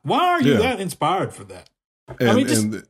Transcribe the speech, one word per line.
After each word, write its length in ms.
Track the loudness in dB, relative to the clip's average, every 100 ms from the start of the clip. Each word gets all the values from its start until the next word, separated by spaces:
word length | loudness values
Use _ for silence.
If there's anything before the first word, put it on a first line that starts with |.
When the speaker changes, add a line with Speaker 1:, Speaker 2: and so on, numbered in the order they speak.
Speaker 1:
Why 200 | -2 0
are 180 | 2 2
you 120 | 4
Speaker 2:
Yeah. 60 | 4
Speaker 1:
that 200 | 2 -2
inspired 540 | -8 -4 -2 -2 -4
for 100 | -8
that? 260 | -18 -20 -20 _ _ _ -20 -2
Speaker 2:
And, 80 | 2
Speaker 1:
I 40 | 2
mean, 120 | 2
just 160 | 0
Speaker 2:
and 200 | -2 -6